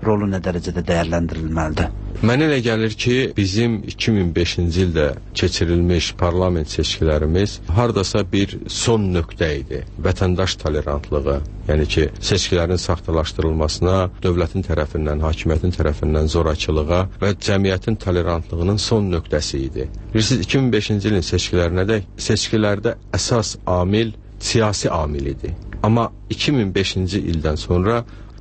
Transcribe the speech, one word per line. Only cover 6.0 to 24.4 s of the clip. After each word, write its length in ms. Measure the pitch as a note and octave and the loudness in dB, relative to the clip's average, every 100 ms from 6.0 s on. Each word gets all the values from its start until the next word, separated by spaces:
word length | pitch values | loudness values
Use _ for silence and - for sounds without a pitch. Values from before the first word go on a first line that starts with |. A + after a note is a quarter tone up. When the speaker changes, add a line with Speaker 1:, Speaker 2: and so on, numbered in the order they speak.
| - - | 0 0
Speaker 2:
parlament 560 | F2+ F2 F#2 F2 D#2 | 0 2 2 2 0
seçkilərimiz 840 | - D#2 - D#2+ D2+ D2+ F2 G#2 - - F2+ | -2 -2 2 2 2 2 2 2 -2 0 2
hardasa 480 | A#2+ G2+ F#2 A2 | 2 2 0 -2
bir 320 | F#2 G2 G2 F#2 - | 0 0 0 -2 -8
son 420 | - - A2+ G2 | -2 2 2 2
nöqtə 380 | F2+ E2 - E2 C#2+ | 0 -2 -2 -2 -2
idi. 220 | C2+ C#2 - - | -6 -8 -8 -4
Vətəndaş 580 | F#2 - F#2 F2+ F#2 - | -2 2 2 2 0 -2
tolerantlığı, 760 | D2+ D2+ C#2+ D2 - D2 C#2 C#2 C#2+ - - | -2 -2 -2 -4 -2 -2 0 -2 -4 -6 0
yəni 180 | D2+ D2 | 0 2
ki, 220 | D#2+ D2 - - | 2 0 -2 -2
seçkilərin 500 | G2 - F2+ E2 F2+ | 0 2 0 2 0
saxtalaşdırılmasına, 1160 | - E2+ - E2 D#2 - D#2+ D#2+ D2+ - F2 F#2+ F2+ - | 0 -4 0 -2 -2 -2 0 2 0 0 2 2 0 -2
dövlətin 400 | F#2 F2 E2 G2 | 0 0 0 -2
tərəfindən, 580 | - D#2+ D2+ E2 D2+ D2 D#2+ | -2 -2 -2 -2 -2 0 0
hakimiyyətin 500 | D#2+ E2+ D#2 F2+ E2+ | 0 0 2 0 0
tərəfindən 560 | D#2+ D2+ D#2 D#2 D#2 | 0 0 0 2 2
zorakılığa 680 | E2 D#2 D#2 - D#2 D2+ F2 F#2+ - | 2 2 0 0 0 2 2 0 0
və 120 | G2 G2 | -2 0
cəmiyyətin 640 | - G2 G2 F#2 - A2 | 0 2 2 0 -2 -2
tolerantlığının 800 | - F2+ E2+ E2 - E2+ F2 G#2 | 0 0 2 -2 -4 -2 0 0
son 320 | - A2+ G2+ | 2 0 2
nöqtəsi 500 | E2+ - D2+ - C#2 C2 | -2 0 -2 -2 -4 -4
idi. 200 | B1+ C2+ - - | -6 -8 -8 -4
Bilirsiniz, 320 | A2 G#2+ B2+ - | 0 2 0 2
iki 100 | C#3 | 2
min 140 | B2+ | 2
beşinci 400 | G#2+ - G#2 G#2 | 2 0 0 2
ilin 140 | G2+ E2 | 0 0
seçkilərinə 580 | F2+ - F2+ E2+ F2+ G2 | -2 0 0 2 2 2
də 140 | A2 F#2+ - | 0 -2 -8
seçkilərdə 800 | - A2 - A2 G#2+ G2+ A#2 - - | -2 -2 2 2 2 0 -2 -4 -6
əsas 440 | - - A#2+ G#2 - - | -4 0 0 0 -4 -2
amil 480 | F2+ F2+ G#2+ A#2 - - - | 0 2 2 0 -4 -16 -10